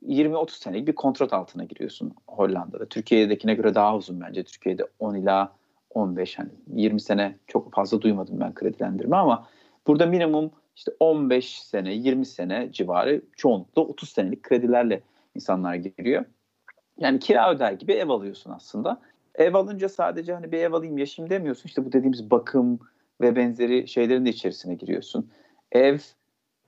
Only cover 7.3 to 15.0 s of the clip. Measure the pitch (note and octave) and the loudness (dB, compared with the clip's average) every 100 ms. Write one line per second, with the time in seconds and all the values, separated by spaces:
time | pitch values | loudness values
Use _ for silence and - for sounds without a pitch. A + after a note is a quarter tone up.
7.3 | - - A2+ - - G2 A2+ G#2+ G2+ F#2 | -6 -4 -4 -2 -2 0 2 2 0 -2
8.3 | - - - - - - F#2+ - F3 E3+ | -6 -6 -4 -6 -4 -4 -4 0 2 4
9.3 | A#2 - _ _ _ - D3+ E3+ F3 E3 | 2 -4 _ _ _ 2 4 4 2 2
10.3 | D3+ D#3 - _ - - - D#3+ D#3 C3+ | 0 -2 -8 _ -12 -8 2 4 4 4
11.3 | B2+ B2+ - - G#2 F#2 G#2 B2+ C3 C3 | 2 0 -8 -6 -4 -2 -2 0 0 -2
12.3 | - F2+ G#2 B2 - F2+ F2 B2+ D3 - | -6 -4 -4 -6 -6 -2 0 2 0 -4
13.3 | - C#3 G#2+ - - D#3 - D3 - F#2+ | -2 2 2 0 -2 -2 -4 -8 -4 -4
14.3 | B2+ - B2 A#2+ A#2+ A#2+ G2 | -6 0 2 4 2 2 -2